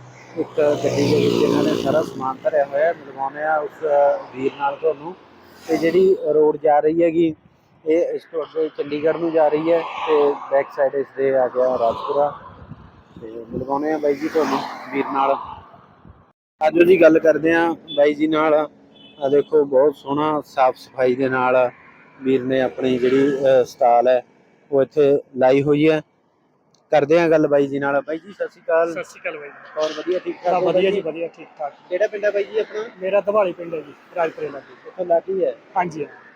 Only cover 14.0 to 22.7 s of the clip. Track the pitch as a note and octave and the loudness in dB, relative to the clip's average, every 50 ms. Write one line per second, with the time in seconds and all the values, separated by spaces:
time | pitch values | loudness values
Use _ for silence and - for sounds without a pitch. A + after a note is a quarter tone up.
14 | D3 D3 C#3+ C#3 D3+ D#3 - D#3+ D3 C3+ C3+ C#3 - - - - - B2+ C3+ C#3 | 0 0 0 -2 -4 -2 -2 0 0 0 -2 -4 -4 -8 -10 -14 -14 -8 -6 -6
15 | C3+ C#3 C#3 C3+ C3+ C#3 C3+ - - - - - - - - - - _ _ _ | -4 -4 -2 -2 0 0 0 -2 -6 -10 -16 -18 -20 -20 -20 -20 -20 _ _ _
16 | - - - - _ _ _ _ _ _ _ _ D#3 D#3 D#3 E3 F3 F3 F#3+ E3 | -20 -20 -20 -20 _ _ _ _ _ _ _ _ 0 2 4 4 6 6 6 8
17 | E3+ D#3+ D#3+ D#3+ D#3 D#3+ D3+ D3+ D3+ E3 E3+ E3 E3 E3+ D#3+ B2+ - - D#3 C#3+ | 8 8 6 6 4 4 2 2 2 2 2 2 2 0 -2 -6 -10 -6 0 2
18 | C#3+ D3+ D3+ C#3+ D#3 D#3+ D#3+ D3+ D#3 D#3+ D3+ D3+ D3+ D3 - _ _ _ _ - | 2 2 2 2 0 0 0 0 2 2 2 2 0 -2 -8 _ _ _ _ -20
19 | - - - - C#3+ C3+ C#3 C#3+ C3+ - D#3+ D3+ D3 C#3+ C#3 B2+ C#3 D3+ C#3 - | -20 -20 -12 -8 -2 0 2 0 2 2 2 2 2 2 2 2 2 2 0 -2
20 | - C#3 C#3 C#3+ D3+ D#3 D#3 D3 C3+ - - C#3+ C3 C3 B2 - - - - C3 | -6 -6 -4 -2 -2 -2 -2 -4 -6 -6 -2 0 0 0 0 -2 -10 -14 -4 -2
21 | B2+ B2+ B2+ B2+ C3+ C3 C3 C3 B2+ B2+ B2+ B2+ B2+ B2 - - - - - - | 0 0 0 0 -2 -2 0 0 0 2 2 2 2 0 -2 -8 -18 -20 -20 -20
22 | - _ _ - C3+ C3 C3+ B2+ B2 C3 C3 C3 B2+ B2 | -20 _ _ -6 -2 0 0 0 0 -2 -2 -2 -2 -2